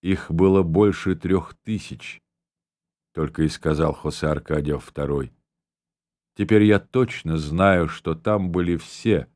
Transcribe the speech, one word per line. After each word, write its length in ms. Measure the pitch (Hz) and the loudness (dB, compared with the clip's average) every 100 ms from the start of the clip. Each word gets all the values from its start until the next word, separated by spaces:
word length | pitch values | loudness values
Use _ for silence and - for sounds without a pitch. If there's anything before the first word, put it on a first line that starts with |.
«Их 280 | 90 95 - | -2 -4 -2
было 320 | 82 95 95 | 2 4 4
больше 540 | 87 80 104 92 98 87 | 2 4 2 2 -4 -4
трех 380 | 87 95 - - | 0 -2 -2 -18
тысяч», 580 | - 107 - - - - _ _ _ _ _ _ _ _ _ | -8 -8 -8 -16 -18 -20 _ _ _ _ _ _ _ _ _
только 300 | - 76 - | -6 -6 0
и 60 | 78 | -2
сказал 440 | - 80 76 80 | 0 -2 0 0
Хосе 360 | 76 78 - 78 | -2 -8 -4 -4
Аркадио 500 | 73 - 76 73 71 | -4 -4 -4 -2 -6
второй. 540 | - - 73 71 65 _ _ _ _ _ _ _ _ _ _ - | -8 -8 -4 -4 -6 _ _ _ _ _ _ _ _ _ _ -8
«Теперь 280 | 101 107 | 2 4
я 140 | 104 101 | 6 4
точно 600 | - 127 123 - 82 80 | 2 -2 -2 -4 -4 -4
знаю, 500 | 73 82 98 92 80 | -4 2 4 4 0
что 260 | - - | -4 -8
там 360 | 80 - 107 92 | -6 -2 -2 -2
были 260 | 87 87 85 | -2 -2 -4
все 500 | - - 113 92 64 | -6 -6 0 0 -2